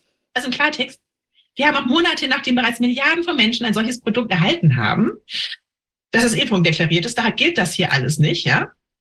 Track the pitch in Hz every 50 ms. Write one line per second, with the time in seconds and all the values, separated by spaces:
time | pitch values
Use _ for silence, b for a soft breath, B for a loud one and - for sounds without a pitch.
0 | _ _ _ _ _ _ - 247 254 262 247 - 294 302 302 - 254 - - -
1 | _ _ _ _ _ _ _ _ _ _ _ - 269 302 285 277 - 240 269 330
2 | 339 349 330 - 302 269 262 277 - 262 247 247 240 233 240 - 240 247 247 269
3 | 277 294 320 349 339 349 330 269 220 220 240 - 240 226 202 208 220 240 247 -
4 | - 226 208 247 247 226 190 175 160 214 320 339 - 156 123 117 110 104 - -
5 | 214 330 440 - - B B B B B B B _ _ _ _ _ _ _ _
6 | _ _ - 226 240 240 226 - - - 214 185 170 175 156 - 170 156 165 170
7 | - 233 - - 226 - - - - 330 339 - 185 165 - - 180 - - 135
8 | 127 - 156 - 147 165 170 - - - 139 - - - - _ _ _ _ _